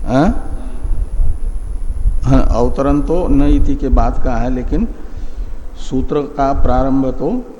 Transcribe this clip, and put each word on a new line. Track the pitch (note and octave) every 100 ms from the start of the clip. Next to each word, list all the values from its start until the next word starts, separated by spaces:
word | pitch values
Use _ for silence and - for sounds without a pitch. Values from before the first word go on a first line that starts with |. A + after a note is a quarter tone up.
| -
हाँ? | B2+ E3 - - - - - - - - - - - - - - - - - - -
हाँ, | C3+ C3 C3
अवतरण | G#2+ B2 - C#3 D3
तो | C#3+ E3 F3
न | C#3
इति | C#3+ C#3+ C#3 C#3
के | C3+
बाद | B2+ B2 -
का | C3+ A#2
है, | A#2+
लेकिन | B2+ A#2+ D3+ G#3+ - - - - - - - - - -
सूत्र | C3 B2+ D3
का | C#3 - C3+
प्रारंभ | C3+ B2+ B2 C3+ C3+ C3
तो | B2 C#3 B3 -